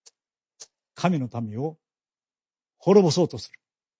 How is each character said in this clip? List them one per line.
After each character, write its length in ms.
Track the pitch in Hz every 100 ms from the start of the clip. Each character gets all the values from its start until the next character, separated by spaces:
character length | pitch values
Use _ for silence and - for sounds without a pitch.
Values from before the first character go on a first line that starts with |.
| - _ _ _ _ _ - _ _
神 240 | - 175 170
の 120 | 123 120
民 180 | 110 107
を 200 | 151 156 _ _ _ _ _ _ _ _ _ _
滅 260 | - 202
ぼ 80 | 180
そ 120 | 170
う 60 | 160
と 100 | 120
す 120 | -
る。 80 | _ _ _ _ _